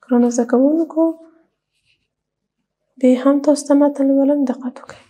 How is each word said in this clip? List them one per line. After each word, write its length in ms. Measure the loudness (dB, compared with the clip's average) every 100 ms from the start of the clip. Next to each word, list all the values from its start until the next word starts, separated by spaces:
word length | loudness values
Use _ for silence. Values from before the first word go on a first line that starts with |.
ګرانو 260 | _ 0 0
زده 160 | -2
کوونکو، 720 | -2 2 2 0 -4 -2 -2 -4 -16 _ _ _ _ _ _ _ _ _ _ _ _ _ _ _ _ _
بیا 160 | 2 2
هم 180 | 2 0
تاسو 260 | 0 -2 0
ته 80 |
متن 320 | 2 2 0 0
لولم، 380 | 2 2 0
دقت 340 | -2 -6 -10 -14
وکړئ. 240 | -20 -20 _